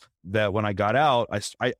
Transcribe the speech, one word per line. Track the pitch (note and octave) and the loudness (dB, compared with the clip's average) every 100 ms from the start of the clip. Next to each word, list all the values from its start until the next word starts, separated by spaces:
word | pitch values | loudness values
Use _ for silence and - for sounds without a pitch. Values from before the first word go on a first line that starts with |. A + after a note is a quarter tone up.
| - _ | -20 _
that | F2 G#2+ G#2 | -4 -2 0
when | G#2 | 0
I | G#2 | -2
got | G2+ G#2 | 0 0
out, | B2 D3+ A#2+ - | 2 2 2 0
I | G#2 | -4
s-, | - - | -8 -4
I, | B2 | -4